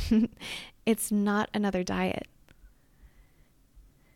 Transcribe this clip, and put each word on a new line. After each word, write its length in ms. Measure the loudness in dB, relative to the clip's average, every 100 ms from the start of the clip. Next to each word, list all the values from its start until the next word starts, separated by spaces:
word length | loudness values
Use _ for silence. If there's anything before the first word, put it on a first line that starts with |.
| 2
<laughs> 200 | 4 4 -2 -14 -12 -14 -4
It's 280 | 0 0 0
not 360 | 0 2 0 0
another 300 | 0 0 0
diet. 440 | -2 -2 -2 -4 -8 _ -20 -20 -20 -20 _ -20 -20 -20 -20 -20 -20 _ _ -20 -20 _ -20